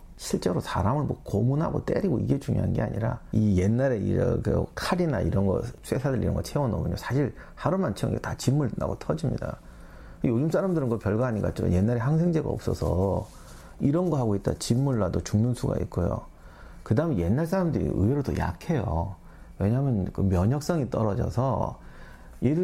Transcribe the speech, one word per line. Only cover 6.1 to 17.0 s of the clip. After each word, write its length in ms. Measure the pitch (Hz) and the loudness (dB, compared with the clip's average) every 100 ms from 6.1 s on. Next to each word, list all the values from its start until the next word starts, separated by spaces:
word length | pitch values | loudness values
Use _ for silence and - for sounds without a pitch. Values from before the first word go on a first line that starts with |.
| 127 | 0
이런 120 | 87 | 0
거 80 | 85 | -2
채워놓으면요. 540 | - 147 139 85 85 87 | -2 -2 -2 -2 -2 -4
사실 380 | - 131 131 - - | -2 0 -2 -4 -16
하루만 400 | - - 185 165 | -6 -2 0 -2
채우면 280 | 98 117 110 | -2 -2 -2
다 140 | - - | -4 -4
진물 340 | - 139 135 - | 0 2 0 -2
나고 220 | - - | -4 -4
터집니다. 600 | - 156 135 113 - - - - - - - - | -4 -2 -2 -4 -6 -10 -14 -20 -18 -18 -18 -2
요즘 260 | - 117 160 | 0 2 2
사람들은 380 | - 190 165 131 | 2 2 0 0
그거 140 | 113 | 0
별거 220 | 101 107 | 0 2
아닌 180 | 127 107 | 0 0
것 60 | 90 | -2
같지만 240 | - 92 | 0 2
옛날에 280 | 90 104 120 | 4 4 2
항생제가 480 | 117 160 175 160 - | 2 2 4 2 0
없어서 800 | - - - 80 85 98 90 101 - - - - - | -2 -2 0 0 2 2 0 -4 -12 -18 -18 -16 -2
이런 280 | 135 160 185 | 2 2 2
거 80 | 151 | 0
하고 200 | 117 101 | 0 0
있다 180 | - | 0
진물 440 | 82 - 120 139 120 | -2 0 2 2 2
나도 240 | 90 87 | 0 0
죽는 320 | - 104 120 | 0 2 2
수가 220 | 117 - - | 0 -2 -2
있고요. 440 | - - 85 - - - - - - - | -2 0 0 -2 -6 -16 -20 -18 -18 -8
그다음에 360 | - 113 | 0 2